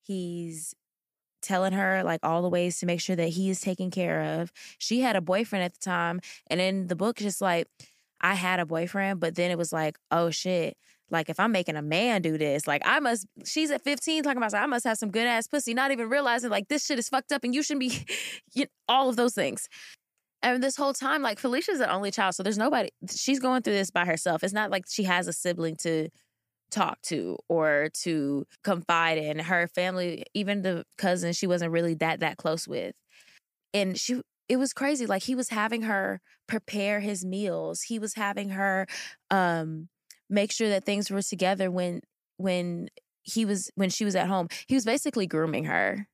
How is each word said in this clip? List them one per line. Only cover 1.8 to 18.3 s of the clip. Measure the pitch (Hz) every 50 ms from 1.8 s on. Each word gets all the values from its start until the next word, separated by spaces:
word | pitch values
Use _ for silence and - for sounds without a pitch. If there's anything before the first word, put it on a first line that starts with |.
| 196 185 190 190 185
like, | 170 165 160 -
all | 156 165 170 175
the | 180
ways | 175 175 175 180 170 -
to | -
make | 180 175 170
sure | - - 185
that | 170 170 165
he | 165 175 190 190
is | 190 180
taken | - 196 185 - 185 185
care | 175 190 180 170 160 160 156 156 156 165
of. | 170 170 _ - - - - _
She | - - 226 247
had | 262 247 214
a | 190
boyfriend | 175 156 185 202 226 - - 196 180
at | 180 -
the | _
time. | - 190 180 175 170 170 170 180 - - - - _ _
And | - 175
in | 185 190 190 196 185
the | 175 180
book, | 156 185 226 240
just | - 208 208 180 -
like, | 202 190 175 170 156 _ _ _ - - _ _ _ _ _ _
"I | - 175 196
had | 190 180 180 185 180
a | 170
boyfriend," | 151 165 165 170 175 - 196 196 196 196 175
but | 165 165 170
then | 175 175 180
it | 180 170
was | 170 160 -
like, | 160 156 156 147 - _ _
"Oh, | - 170 170 170
shit. | 156 - - 180 185 175 160 151 - _ _ _ _ _ _ _
Like, | 175 165 160 -
if | 160 -
I'm | 196 226 226
making | 185 175 175 156
a | 151 147
man | 151 156 175 - 247 233 196 170
do | 165 156 156
this, | 156 147 139 147 147
like, | - 143 147 -
I | - 240 302
must," | 294 247 233 220 - - _ - -
she's | - - 311 311 302
at | 285 - -
fifteen | 277 294 - - - 320 311 285
talking | 294 269
about, | 247 233 214 208
"I | 202 208
must | 294 262 240 -
have | 247 220 214
some | 226 214
good | 180 226 233
ass | 247 240 226 226 -
pussy," | - 294 - 240 226
not | 247 262 277
even | 277 233 233 220
realizing, | 247 285 285 247 233 247 233 240
like, | 208 202 208 _
this | 294 294 -
shit | - 302 233
is | 233 -
fucked | - 277 - _ -
up | - -
and | 240 247
you | 285 302
shouldn't | - 302 285
be, | 254 254 131 - - - - - -
<laughs> | -